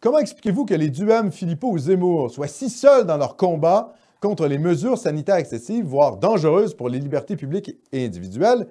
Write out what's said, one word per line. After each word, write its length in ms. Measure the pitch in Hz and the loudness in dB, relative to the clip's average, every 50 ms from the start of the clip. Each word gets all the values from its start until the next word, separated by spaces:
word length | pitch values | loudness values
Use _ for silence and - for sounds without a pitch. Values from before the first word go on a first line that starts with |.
Comment 180 | - 226 269 311 | 0 2 2 2
expliquez-vous 460 | 277 - - - - 220 185 226 285 | 0 0 -4 -6 -2 -2 0 0 0
que 100 | 202 196 | 0 0
les 140 | 160 151 156 | 0 0 -2
Duhem, 440 | 135 135 196 208 220 233 220 196 - | -2 -2 0 2 2 2 2 -2 -4
Philippot 380 | - - 170 170 156 - 262 208 | -4 -4 -6 -4 -4 -2 -2 -2
ou 60 | 165 | -2
Zemmour 520 | 127 147 190 185 180 180 175 160 135 120 | 0 0 0 2 2 2 0 0 -2 -4
soient 160 | - - 143 | -6 -8 -10
si 240 | 147 - - 262 254 | -8 -8 -8 -8 -8
seuls 340 | - - - 277 277 262 226 | -6 4 6 6 6 6 4
dans 120 | 175 156 | 2 0
leur 200 | 147 139 120 - | 0 -2 -4 -2
combat 580 | - 196 180 170 156 147 165 180 208 240 233 - _ _ _ _ _ | 0 0 0 0 2 2 2 2 2 0 -2 -12 _ _ _ _ _
contre 260 | - 202 208 165 165 | -4 -4 -2 0 -2
les 120 | 143 143 143 | -2 0 0
mesures 380 | 156 175 175 151 147 247 262 | 0 0 0 0 0 -2 -2
sanitaires 400 | 240 - 175 151 156 143 - 196 | 0 -2 -4 -4 -2 0 0 0
excessives, 480 | 180 156 - - 117 - - 214 240 220 | 0 0 -2 -8 -12 -8 -6 -4 -4 -4
voire 340 | 156 127 139 147 139 113 95 | -2 2 4 4 4 2 0
dangereuses 560 | 101 190 226 196 151 160 151 185 214 202 - | 0 2 2 2 2 4 4 4 2 0 -2
pour 140 | - 120 123 | -6 -6 -4
les 120 | 123 127 | -4 -4
libertés 340 | 143 143 139 143 - - 208 | -6 -4 -4 -4 -4 -4 -8
publiques 420 | 151 - 139 147 202 202 - - _ _ _ | -8 -6 -6 -6 -6 -6 -8 -18 _ _ _
et 160 | - 135 127 | -6 -4 -4
individuelles, 600 | 120 90 87 87 92 95 113 165 220 247 247 196 - | -4 -6 -8 -12 -10 -4 0 2 2 2 2 0 -6